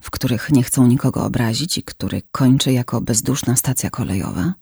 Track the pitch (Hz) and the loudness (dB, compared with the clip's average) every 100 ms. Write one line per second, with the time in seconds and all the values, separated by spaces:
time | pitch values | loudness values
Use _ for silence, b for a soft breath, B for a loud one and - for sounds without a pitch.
0 | - - 131 120 - 143 123 - 123 120 | -10 -4 -2 -2 2 2 2 4 4 4
1 | 131 - - - 117 117 156 - - - | 2 -2 -2 0 0 -2 -4 -6 -8 -8
2 | 107 98 - - 131 131 - 127 120 117 | -6 -6 -8 2 4 4 4 0 0 -4
3 | 110 113 - 131 - 123 - 127 - - | 0 -2 0 -2 0 0 0 -2 -4 -6
4 | - 95 - - 170 190 | -4 -2 -4 -2 -2 -4